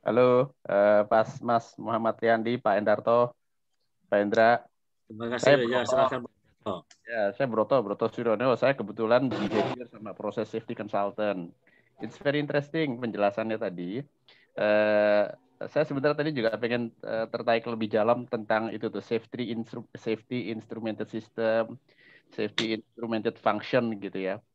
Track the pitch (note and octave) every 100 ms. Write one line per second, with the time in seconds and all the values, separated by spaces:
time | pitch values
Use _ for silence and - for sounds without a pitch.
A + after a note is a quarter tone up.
0 | - A2+ B2+ B2 C3 _ - G2+ G#2 G#2
1 | G#2 A2+ A2 - A#2 A#2 - - G#2+ A#2
2 | A2+ - A#2 A2+ A2+ B2 A2+ G2+ G#2+ G#2
3 | A#2 A#2+ A#2+ _ _ _ _ _ _ _
4 | _ G2+ G#2 A2 A2+ A#2+ - _ _ _
5 | _ G#2+ A#2 B2 B2+ C#3 A#2 B2 A#2+ C3
6 | C3 B2+ A#2+ _ _ _ A2 F#2 _ -
7 | - A#2 G2+ G2+ C3+ A2 G#2 C3+ G2+ G2+
8 | A2+ - A#2 G#2+ C3 A#2 B2+ C#3 G#2 G#2
9 | A2 A#2+ C3+ G#2 G#2 G#2+ G2+ B2 A#2+ A2
10 | G#2 F#2 G#2 A#2 G#2+ A2+ - A#2 G#2+ G2+
11 | G2+ G2+ G#2+ F#2 E2+ _ _ _ _ _
12 | A2 - C#3+ D3 D3 D3 C#3+ D#3+ D#3 A#2
13 | A#2+ G2+ G2+ G2+ A2 A2 G#2+ F2+ F2 A2+
14 | C#3+ _ _ _ _ - G#2 G#2+ G#2+ G#2
15 | G#2 G#2 G2+ - _ _ - D3 D3 C#3
16 | D3 D3 D3+ C#3+ A2+ A2 A#2 A#2+ A#2 _
17 | G#2+ A2+ A2 A#2 A#2 A#2 A#2+ A2+ A2 G#2+
18 | A2 B2 B2 A#2 G#2 A2 A2+ G#2 A2 G#2
19 | - A2+ - - A#2+ A2+ A#2 A#2+ - -
20 | A#2 A2 _ B2 F#2+ A2 A2 A2+ A2+ G#2
21 | G#2+ A2 - - A2+ A2+ A2+ A#2 _ _
22 | _ - _ - G#2+ - A2+ A2 - -
23 | A#2 A2+ A2 - A2+ G#2 - C3 A#2 G#2
24 | G2 F#2+ F#2+ G#2 _